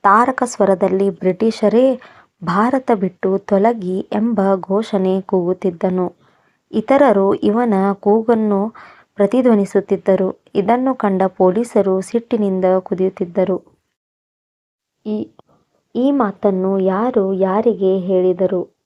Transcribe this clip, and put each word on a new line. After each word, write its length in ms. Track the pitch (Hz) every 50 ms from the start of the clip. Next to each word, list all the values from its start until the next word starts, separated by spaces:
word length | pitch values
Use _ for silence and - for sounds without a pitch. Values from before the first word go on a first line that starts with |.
ತಾರಕ 400 | - 202 196 220 247 254 262 - 247
ಸ್ವರದಲ್ಲಿ 640 | 233 - - 202 190 190 175 196 185 185 190 196 196
"ಬ್ರಿಟಿಷರೇ 880 | 175 - - 185 180 185 220 226 220 - 220 208 202 233 262 269 254 254 - - - - _ _ _ _ 175
ಭಾರತ 460 | 165 170 196 220 247 269 269 262 - 233
ಬಿಟ್ಟು 440 | 196 190 185 185 _ - 190 190 196
ತೊಲಗಿ" 600 | 196 - 208 196 202 226 240 226 185 180 185 190
ಎಂಬ 420 | - _ - 208 220 240 233 202 190 196 196
ಘೋಷಣೆ 640 | 190 170 - 190 208 220 - - 196 190 185 185 190
ಕೂಗುತ್ತಿದ್ದನು. 920 | 190 - 196 185 175 175 185 180 - 190 175 165 - 185 185 185 180 175 - _ _ _ _ _ _ _ _ _ _ _
ಇತರರು 640 | - 214 214 - 269 277 285 254 202 196 196 196 214
ಇವನ 400 | - - 208 208 226 247 233 202 190 190 202
ಕೂಗನ್ನು 800 | 196 196 - 208 208 226 220 226 233 220 214 214 202 196 202 220 _ - - - - - _ _ _
ಪ್ರತಿಧ್ವನಿಸುತ್ತಿದ್ದರು. 1300 | - 202 196 - 254 247 254 226 202 196 190 - 196 196 - 202 175 - 208 190 185 190 190 - _ _ _ -
ಇದನ್ನು 400 | 202 190 170 233 247 254 269 254
ಕಂಡ 280 | 254 - 202 190 185
ಪೊಲೀಸರು 760 | 190 190 - - 185 185 180 220 233 - - 214 190 196 190 190
ಸಿಟ್ಟಿನಿಂದ 640 | 190 - - 233 233 _ 247 220 208 196 190 185 185 185 185 185
ಕುದಿಯುತ್ತಿದ್ದರು. 1000 | 185 - 190 175 185 190 190 - 190 175 170 202 185 180 185 175 _ _ _ _ _ _ _ _ _ _ _ _ _ _ _ _ _ _ _ _ _ _ _ _ _ _ _ _ _
ಈ, 220 | 214 214 208 - - _ - _ _ _ _ _ _ _ _ _ _ _
ಈ 140 | 226 247 277
ಮಾತನ್ನು 680 | 285 277 233 196 196 _ - 202 190 185 185 190 196 196
ಯಾರು 540 | 185 185 185 196 226 254 247 220 190 190
ಯಾರಿಗೆ 680 | 196 185 190 190 190 214 220 240 214 180 196 185 190 196
ಹೇಳಿದರು? 760 | 180 185 190 185 180 185 180 175 190 180 196 180 - _ _ _ _